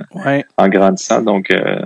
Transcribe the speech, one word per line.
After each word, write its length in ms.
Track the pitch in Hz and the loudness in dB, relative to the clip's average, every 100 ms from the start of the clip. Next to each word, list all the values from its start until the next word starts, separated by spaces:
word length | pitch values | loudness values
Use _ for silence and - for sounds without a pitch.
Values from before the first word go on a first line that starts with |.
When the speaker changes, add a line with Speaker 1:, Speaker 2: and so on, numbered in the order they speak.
| 107 | -8
Speaker 1:
Ouais. 320 | 190 139 139 - - | -8 -4 -4 -4 0
Speaker 2:
en 100 | 98 | 2
grandissant. 520 | 98 98 92 - 120 | 4 2 2 -2 -2
Donc, 280 | 110 101 95 | 0 -2 0
euh, 280 | 95 - - | -2 -2 -4